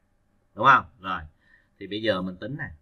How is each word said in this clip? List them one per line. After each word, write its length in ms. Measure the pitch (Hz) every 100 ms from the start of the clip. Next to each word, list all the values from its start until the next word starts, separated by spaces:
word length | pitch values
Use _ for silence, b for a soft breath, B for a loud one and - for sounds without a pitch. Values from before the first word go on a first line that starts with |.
| _ _ _ _ _
Đúng 120 | 95 123
không? 180 | 143 - -
Rồi. 200 | 95 85 78 b b b b -
Thì 80 | 98
bây 160 | 104
giờ 200 | 110 92
mình 140 | 92 92
tính 200 | 107 151
nè. 120 | 120 76